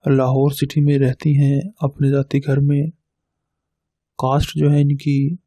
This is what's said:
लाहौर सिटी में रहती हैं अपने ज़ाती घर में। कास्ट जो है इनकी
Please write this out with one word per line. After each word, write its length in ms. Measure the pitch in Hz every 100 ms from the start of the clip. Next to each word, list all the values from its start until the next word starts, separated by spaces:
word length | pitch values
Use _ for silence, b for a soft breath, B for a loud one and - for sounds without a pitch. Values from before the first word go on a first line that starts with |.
| -
लाहौर 460 | 135 127 135 143
सिटी 280 | 139 143 156
में 160 | 147 143
रहती 360 | 131 131 156
हैं 400 | 143 139 139 190 -
अपने 280 | 139 - 139
ज़ाती 300 | 139 139 143
घर 200 | 139 135
में। 300 | 143 143 156 - _ _ _ _ _ _ _ _ _ _ _ _
कास्ट 380 | 131 143 156 156
जो 120 | 147
है 120 | 147
इनकी 560 | 143 139 147 139 139 175